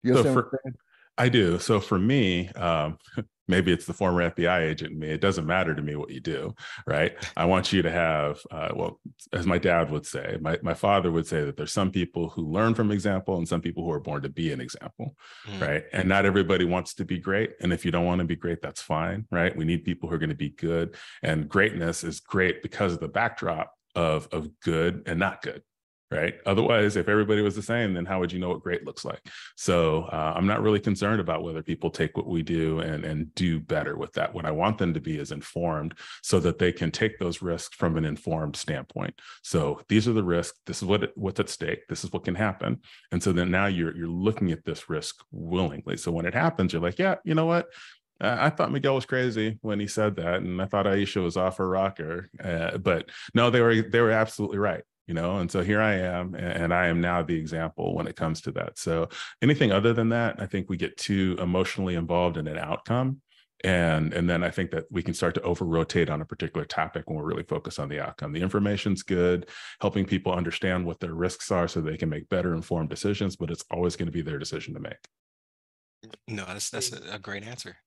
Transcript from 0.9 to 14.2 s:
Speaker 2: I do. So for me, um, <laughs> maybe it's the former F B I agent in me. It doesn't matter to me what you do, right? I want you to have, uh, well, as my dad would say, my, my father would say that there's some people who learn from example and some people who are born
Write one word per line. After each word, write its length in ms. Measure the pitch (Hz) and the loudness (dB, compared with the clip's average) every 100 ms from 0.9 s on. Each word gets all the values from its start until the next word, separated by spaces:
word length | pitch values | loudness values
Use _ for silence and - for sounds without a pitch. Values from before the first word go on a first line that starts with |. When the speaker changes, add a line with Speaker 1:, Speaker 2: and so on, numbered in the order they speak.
| _ _ - | _ _ 2
Speaker 2:
I 100 | 123 | 4
do. 300 | 120 92 87 | 6 6 4
So 200 | - 107 | 4 2
for 200 | - 95 | 4 2
me, 500 | 104 139 98 87 90 | 4 4 4 2 -2
um, 480 | - 87 80 76 78 - - | -2 0 2 0 -4 -10 -10
<laughs> 120 | - _ - | -10 _ 2
maybe 240 | 92 90 | 4 6
it's 140 | 85 | 2
the 80 | - | 0
former 300 | - 95 87 | 0 2 4
F 120 | 85 | 2
B 120 | - 85 | 2 2
I 160 | 90 | 4
agent 300 | 80 78 78 | 2 -2 -6
in 60 | 78 | -6
me. 120 | 76 | -4
It 100 | 78 | 2
doesn't 240 | 98 95 | 2 2
matter 300 | 78 92 87 | 0 2 2
to 80 | 76 | -2
me 120 | 73 | -4
what 160 | 73 - | -6 -8
you 100 | 65 | -8
do, 340 | - 69 - - - - - | -6 -4 -6 -10 -14 -12 -2
right? 280 | 76 82 - - - | 2 2 0 -8 0
I 80 | |
want 260 | 85 92 87 | 4 4 4
you 120 | 98 | 2
to 80 | 82 | 2
have, 500 | 85 82 78 73 76 - | 2 2 2 0 -4 -10
uh, 200 | 80 78 | -8 -6
well, 240 | - 85 - - - - | -4 -6 -6 -20 -20 -8
as 120 | 92 87 | -2 2
my 120 | 87 | 2
dad 320 | - 85 80 | 4 4 2
would 160 | 76 - | -2 -4
say, 320 | - 69 85 | -8 -6 -4
my, 180 | 78 82 | -4 -2
my 100 | 85 | -2
father 400 | 82 104 101 87 | 0 4 4 4
would 140 | 82 78 | 0 0
say 180 | 78 | -2
that 140 | 73 71 | -2 -4
there's 140 | 76 | -4
some 180 | - 95 | 0 0
people 400 | 92 87 87 80 | 0 -2 -2 -4
who 200 | - 78 | -4 -2
learn 240 | 87 113 | 2 2
from 160 | 117 107 | 2 0
example 460 | 104 101 95 92 92 | 0 0 0 0 -2
and 100 | 82 | 0
some 140 | 85 | -2
people 240 | 85 85 | -2 -4
who 80 | 85 | -4
are 80 | 76 | -4
born 220 | 71 71 | -4 -6